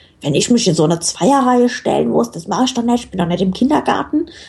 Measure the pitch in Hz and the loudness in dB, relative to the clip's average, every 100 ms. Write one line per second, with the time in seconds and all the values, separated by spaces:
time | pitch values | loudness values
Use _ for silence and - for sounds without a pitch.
0 | - _ - 147 - 240 202 160 156 165 | -20 _ -2 0 2 2 2 2 2 0
1 | - - 196 277 254 247 247 - - - | -4 0 2 4 4 2 2 0 -2 -2
2 | 240 226 240 165 180 185 254 247 233 240 | 0 0 -2 -6 -4 -2 0 -2 -2 -2
3 | - 190 170 180 190 - 262 302 - - | -2 -4 -2 0 -2 0 0 2 0 -4
4 | - 302 339 - | -2 -4 -4 -10